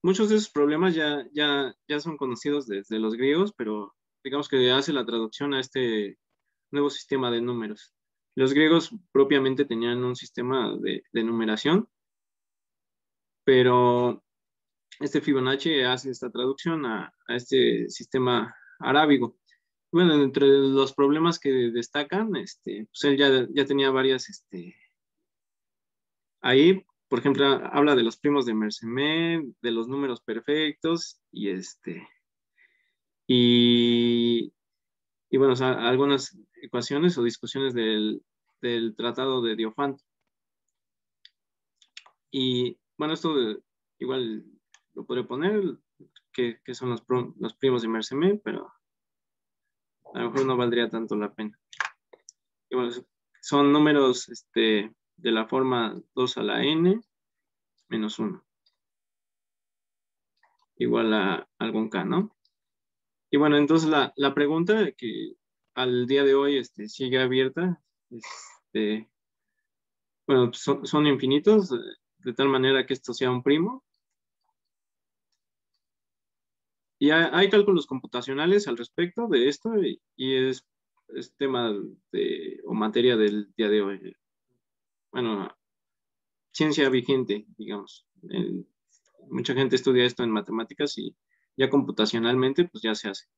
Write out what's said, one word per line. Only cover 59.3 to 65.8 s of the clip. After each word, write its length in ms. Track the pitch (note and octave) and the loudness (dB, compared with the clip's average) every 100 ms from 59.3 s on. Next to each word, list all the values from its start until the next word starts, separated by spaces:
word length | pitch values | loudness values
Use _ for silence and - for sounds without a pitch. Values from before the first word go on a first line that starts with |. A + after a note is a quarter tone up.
| _ _ _ _ _ _ _ _ _ _ _ _ _ _ _ | _ _ _ _ _ _ _ _ _ _ _ _ _ _ _
igual 360 | A#2+ A#2 A2 | 0 0 2
a 340 | G#2+ F#2+ E2+ - _ | 0 0 -2 -8 _
algún 320 | A2+ G#2+ A2 | -6 -4 -4
k, 160 | G2 F2+ | -4 -2
¿no? 280 | D3+ G#3+ _ _ _ _ _ _ _ _ _ _ | -2 -2 _ _ _ _ _ _ _ _ _ _
Y 60 | C#3+ | 0
bueno, 220 | D3+ D3 | 4 4
entonces 320 | C#3+ D#3+ D#3+ | 4 2 2
la, 240 | D3+ B2 - | 0 0 -2
la 160 | C#3 | -2
pregunta 600 | C#3 D3 D#3+ F3 A3 F3 | 2 0 0 0 0 0
que 420 | - A#2 G#2+ A2 - _ _ _ | -4 -10 -8 -12 -14 _ _ _
al 320 | - | -6